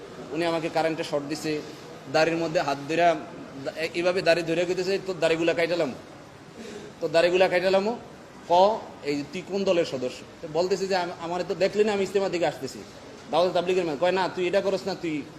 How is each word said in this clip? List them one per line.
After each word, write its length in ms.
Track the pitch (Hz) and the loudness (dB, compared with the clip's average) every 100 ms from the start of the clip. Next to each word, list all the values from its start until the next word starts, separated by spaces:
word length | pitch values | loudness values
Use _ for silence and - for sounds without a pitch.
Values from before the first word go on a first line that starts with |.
| - - - | -14 -14 -8
উনি 140 | 151 170 | -2 0
আমাকে 240 | 165 160 | 0 0
কারেন্টে 300 | 165 160 160 | 0 0 0
শর্ট 220 | 165 147 143 | -2 -4 -4
দিছে, 360 | 151 156 151 - - - - 135 | -6 -2 -4 -6 -14 -16 -16 -2
দাড়ির 240 | 139 160 165 | 2 4 2
মধ্যে 240 | 165 170 | 0 0
হাত 160 | 143 139 143 | 0 -2 -2
ধইরা, 260 | 160 170 160 - - - 135 135 | 4 4 4 -4 -14 -14 -10 -10
দা-, 60 | - | -4
এ-, 120 | 165 | -4
এইভাবে 280 | 175 175 185 | 0 0 2
দাড়ি 200 | 165 165 | 4 4
ধরে 240 | 160 165 175 | 4 0 2
কইতেছে, 340 | 185 180 196 - | 0 0 -2 -2
"তোর 80 | 175 | 0
দাড়িগুলা 340 | 160 165 170 | 2 4 2
কাইটালাম।" 400 | 165 165 175 147 117 - - - - - - - - - - | 2 2 2 0 -2 -14 -18 -20 -20 -20 -16 -14 -14 -14 -6
"তোর 80 | 160 | 0
দাড়িগুলা 380 | 165 175 180 185 | 4 4 6 4
কাইটালাম, 480 | 180 185 190 208 240 - - - - - | 4 4 2 2 -4 -10 -18 -20 -16 2
ক, 320 | 175 196 226 - - | 6 6 4 -6 -10
এই 200 | 143 143 143 | -4 -2 -4
তুই 80 | 185 170 | -8 -4
কোন 160 | 196 | -2
দলের 220 | 190 175 156 | 2 2 2
সদস্য?" 320 | 131 127 - - - | -2 -6 -8 -16 -14
তো 60 | 165 | -6
বলতেছে 340 | 156 185 190 190 | -2 0 0 0
যে, 80 | 190 | 0
"আম-, 160 | 175 170 | -2 -6
আমারে 220 | 170 180 175 | -6 -4 -4
তো 80 | 175 | 0
দেখলি 280 | 190 202 | 0 2
না, 100 | 214 | 2
আমি 100 | 202 | 2
ইজতেমার 280 | 190 196 190 | 0 0 0
দিকে 160 | 170 165 | 0 -2
আসতেছি, 320 | 135 131 110 95 - - - - | -2 -10 -10 -14 -16 -18 -18 -2
দাওয়াত 220 | 147 185 | 2 4
তাবলিগের 320 | 175 175 185 170 | 2 2 0 0
মানুষ।" 160 | 139 | 0
কয়, 100 | 180 | 2
"না, 180 | 190 175 185 | 2 0 0
তুই 120 | 180 | 2
এটা 140 | 196 | 2
করস 260 | 185 190 196 | 2 -2 -2
না, 80 | 175 | -4
তুই 260 | 170 151 131 | -4 -4 -6